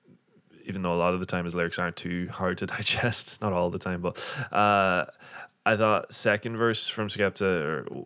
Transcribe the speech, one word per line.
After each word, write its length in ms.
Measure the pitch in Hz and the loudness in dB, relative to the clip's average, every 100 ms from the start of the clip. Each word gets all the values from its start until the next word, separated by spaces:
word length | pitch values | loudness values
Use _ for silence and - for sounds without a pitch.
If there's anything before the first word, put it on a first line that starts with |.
| _ - _ _ _ - - | _ -20 _ _ _ -16 -8
even 160 | 95 | -4
though 120 | 90 | 0
a 40 | 85 | 2
lot 160 | 87 | 2
of 60 | 90 | 2
the 60 | 92 | -2
time 200 | 90 87 | -4 -2
his 80 | |
lyrics 240 | 87 85 - | -2 -2 -2
aren't 180 | 87 - | -4 -4
too 320 | 87 87 90 | -4 -4 -4
hard 280 | - 92 92 | -4 -2 -2
to 60 | 98 | -4
<laughs> 100 | - | -2
digest, 640 | 107 - 120 - - - | -2 0 2 2 0 -2
not 120 | 107 | 0
all 160 | 90 90 | 2 0
the 100 | 92 | -2
time, 220 | 92 90 | -4 -2
but, 160 | 87 - - - 123 | -4 -4 -6 -6 -2
uh, 540 | - 104 101 95 90 - - - - - _ 107 | 2 4 6 4 2 0 -6 -18 -18 -18 _ 2
I 100 | 107 | 4
thought 380 | 110 101 - | 4 2 0
second 440 | - 113 104 117 113 | 0 2 2 0 0
verse 300 | 117 110 - | 0 0 -2
from 200 | - 104 | -2 -4
Skepta, 340 | - 101 - | 0 0 2
or, 440 | 98 90 76 76 - - | 0 2 0 -4 -6 -10